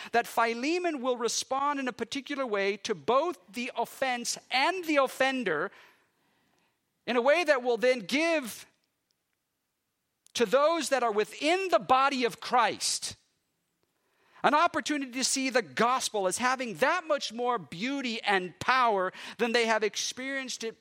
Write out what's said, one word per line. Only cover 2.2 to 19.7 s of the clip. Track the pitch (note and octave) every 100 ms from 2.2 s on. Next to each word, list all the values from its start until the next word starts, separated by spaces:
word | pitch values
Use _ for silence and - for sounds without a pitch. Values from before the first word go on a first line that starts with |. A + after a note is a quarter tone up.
| B3 C#4+ C4
way | G#3 G3 G#3
to | -
both | F#3+ C3+ B3+ E4+ - -
the | F#3+ A#3+ -
offense | A3+ - C4 A#3+ A#3 - -
and | B3+ D4+ F#4 E4+
the | D4
offender, | C4 - C4 C4 G#3+ D3+ F#3 - - _ _ _ _ _ _ _ _ _ _ _ -
in | A#3+
a |
way | B3 D#4+
that | D#4 C#4
will | B3 A#3
then | B3 B3+
give | F#3 C4+ E4 D#4+ A#3 - - _ _ _ _ _ _ _ _ _ _ _ _ _ _ _ _ -
to | A3+
those | B3+ D4 E4+ B3
that | C4
are | A#3+
within | G#3 G#3+ A3 C#4+ F#4 F#4+
the | E4
body | F#3 C4 C4+ C4+ A#3
of | E3
Christ | - B3 G#3+ A2+ - - - - _ _ _ _ _ _ _ _ _ _ _ -
an | -
opportunity | D4 E4+ D#4 B3+ D4 C4+
to | A#3+
see | A#3+ C4+ C4
the | B3
gospel | E3+ B2+ A3+ B3+ - G#3 F#3
as | F3+
having | B3 C4 B3 E3
that | C4 F4 D#4+
much | D4 -
more | A3+ B3 A#3+
beauty | D3+ E3+ A#3 C#4 B3+ A3
and | - G3 F3+ -
power | - C4 A#3+ G3+ F#3 - - -
than | A#3
they | A#3
have | A3+